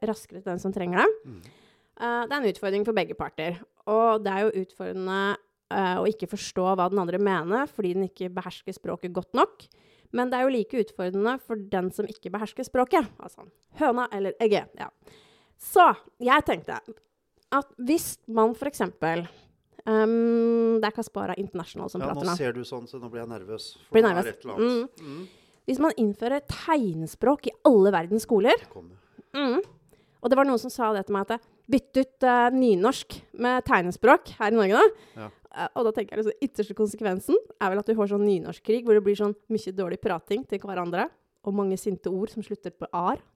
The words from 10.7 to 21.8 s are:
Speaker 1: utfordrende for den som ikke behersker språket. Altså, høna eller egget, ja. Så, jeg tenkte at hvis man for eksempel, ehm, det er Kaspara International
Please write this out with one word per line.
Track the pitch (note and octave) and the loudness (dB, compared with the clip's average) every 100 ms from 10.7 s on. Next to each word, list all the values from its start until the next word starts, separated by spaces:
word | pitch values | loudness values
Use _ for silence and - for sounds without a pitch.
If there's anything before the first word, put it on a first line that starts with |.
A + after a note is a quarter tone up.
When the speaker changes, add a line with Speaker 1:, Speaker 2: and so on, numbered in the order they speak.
| C4 | -2
Speaker 1:
utfordrende | G#3 - F#3 F#3+ G#3+ C4 - | -4 -4 -4 -2 -2 -2 -6
for | A3 | -10
den | G3 F#3+ F#3 | -4 -4 -4
som | F3+ G#3 | -4 -8
ikke | - F3+ G3 | -8 -12 -10
behersker | G#3+ - B3+ | -10 -10 -4
språket. | B3+ B3+ F4+ A3 - | 0 2 2 0 -8
Altså, | - - - _ _ - | -20 -20 -20 _ _ -2
høna | D4 A#3+ B3 | 0 0 -2
eller | G3+ F#3+ - | -4 -6 0
egget, | A3+ G3+ - - | 2 2 -2 -12
ja. | - _ - - _ _ _ _ | -14 _ -20 -20 _ _ _ _
Så, | - - E4+ - - - | 0 6 6 6 -6 -4
jeg | B3 D4 D4 | 2 2 2
tenkte | C4+ - - - A3 _ _ _ _ - | -4 -4 -12 -12 -20 _ _ _ _ -2
at | C4+ C#4 - | 0 0 -6
hvis | B3 E4 - - - | -2 0 -2 -12 -4
man | A3+ A3 | 2 2
for | A3+ C#4+ | 2 -6
eksempel, | - F#3 - D#3 E3 F3 - _ _ _ _ - | -4 -6 -2 -4 -2 -6 -16 _ _ _ _ 0
ehm, | A3 A3 A#3 A#3 A#3 A#3 A#3 A3+ A3+ | 2 4 4 2 4 4 4 4 2
det | G#3+ | 0
er | G#3+ | -4
Kaspara | A3 - G3 F3+ | -8 -6 -6 -6
International | G3 F3+ E3+ E3 | -8 -8 -10 -10